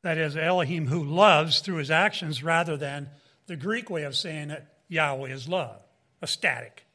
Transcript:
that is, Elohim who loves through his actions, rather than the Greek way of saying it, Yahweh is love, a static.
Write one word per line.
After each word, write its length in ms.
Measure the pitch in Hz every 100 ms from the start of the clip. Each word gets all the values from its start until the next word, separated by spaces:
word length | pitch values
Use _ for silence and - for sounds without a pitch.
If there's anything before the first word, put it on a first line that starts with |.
that 160 | 180 160
is, 180 | 156 151
Elohim 520 | 160 180 147 170 143
who 160 | 165
loves 560 | 143 165 208 156 160 -
through 180 | - 170
his 140 | 139
actions, 500 | 160 202 - 160 139
rather 340 | 147 165 170 151
than 360 | 139 143 139 - _ _ -
the 100 | 170
Greek 360 | 160 226 269
way 120 | 170
of 120 | 147 131
saying 340 | 180 156 147
it, 160 | 151 - _ _
Yahweh 420 | 165 151 135 135
is 180 | 135 127
love, 320 | 180 127 - _ _ _ _
a 60 | -
static. 580 | - 180 120 120 - _